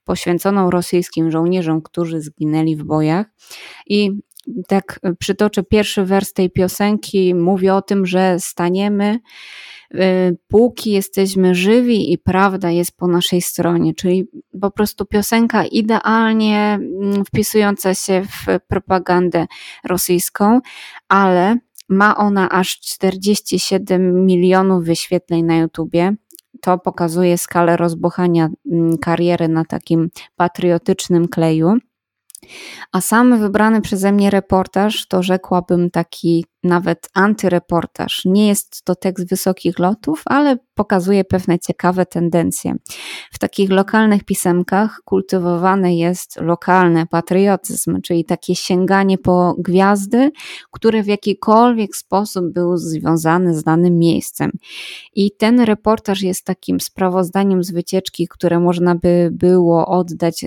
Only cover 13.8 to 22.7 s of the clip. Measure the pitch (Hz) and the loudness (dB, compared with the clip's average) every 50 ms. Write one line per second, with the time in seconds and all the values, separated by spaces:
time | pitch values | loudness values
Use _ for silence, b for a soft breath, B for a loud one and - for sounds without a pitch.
13.8 | 165 160 160 - - 185 180 190 202 - - - - _ - 185 202 202 - - | 0 0 -2 -2 -2 0 0 0 -2 -4 -10 -18 -20 _ -8 -6 -6 -4 -2 -2
14.8 | 208 - - - 196 - 220 208 202 - 226 226 233 233 - 208 170 - - 220 | -2 -2 -4 -6 -6 -2 -2 -2 0 0 2 2 2 2 0 0 -2 0 -2 -2
15.8 | 214 214 233 247 - 214 220 226 226 220 220 220 214 214 208 208 208 208 208 196 | 0 0 0 0 0 0 0 2 2 2 2 2 2 2 2 2 0 0 0 -2
16.8 | - - 175 190 202 202 202 202 196 - - 220 208 - - 214 208 202 202 - | -4 -6 -6 -6 -4 -2 -2 -2 -4 -2 -2 -2 -2 0 0 2 2 2 0 0
17.8 | - 190 190 - - - 190 180 196 - - - - 190 190 180 - - 208 190 | -2 -2 -2 -2 -2 -2 -2 -2 -2 -4 -10 -8 -2 -2 -2 -2 -2 -4 -6 -6
18.8 | - - 190 185 180 - 175 180 180 175 165 170 160 B B B B B B B | -2 -2 -2 -2 0 0 0 2 2 0 0 -2 -4 B B B B B B B
19.8 | - - 180 180 - - 180 175 - - - - 202 208 233 262 B B B B | -6 -4 -4 -2 0 0 0 -2 -2 -4 -2 0 2 4 4 2 B B B B
20.8 | B B B B B - 190 196 196 190 180 175 180 202 233 240 - _ _ - | B B B B B 0 2 2 4 4 4 2 2 2 0 -2 -4 _ _ -20
21.8 | - - 190 196 202 214 - - 208 208 202 196 185 - - 185 185 - | -4 -2 2 4 4 4 2 2 0 0 2 0 0 0 0 0 -2 -2